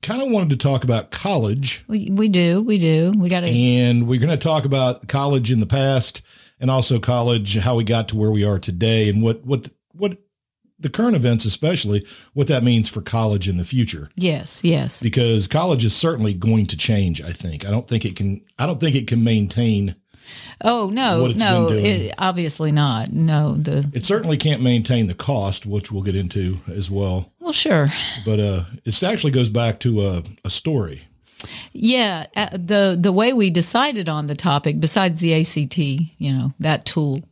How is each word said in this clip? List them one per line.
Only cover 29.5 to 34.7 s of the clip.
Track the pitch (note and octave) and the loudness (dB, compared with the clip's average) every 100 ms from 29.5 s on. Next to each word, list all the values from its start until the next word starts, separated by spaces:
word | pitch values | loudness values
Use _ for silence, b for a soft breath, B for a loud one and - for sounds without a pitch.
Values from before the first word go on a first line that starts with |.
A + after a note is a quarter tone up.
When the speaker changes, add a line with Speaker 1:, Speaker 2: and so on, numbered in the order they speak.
Speaker 1:
back | A2+ A#2 G#2+ | 0 0 0
to | B2+ G#2+ G2+ | 0 0 0
a, | F2 E2+ - | -2 -6 -12
a | G#2+ | -6
story. | - - D3 F2+ C2+ - _ _ B B B B | -4 -2 -2 -2 -8 -20 _ _ B B B B
Speaker 2:
Yeah, | - A3 B3+ A3 E3+ - - | -2 0 2 2 -2 -6 -4
uh, | G#3 | -4
the, | F#3+ F3 G#3 G3 F3 | -4 0 2 4 4
the | F#3+ | 2
way | F#3 A3+ | 4 4
we | C4 G3 | 4 2
decided | F3 E3+ A#3 C#4 A#3+ E3 | 2 2 2 0 -2 -4
on | D3+ D3+ | -4 -4
the | |
topic, | D3 F3 C#3+ D#3+ | -4 0 0 0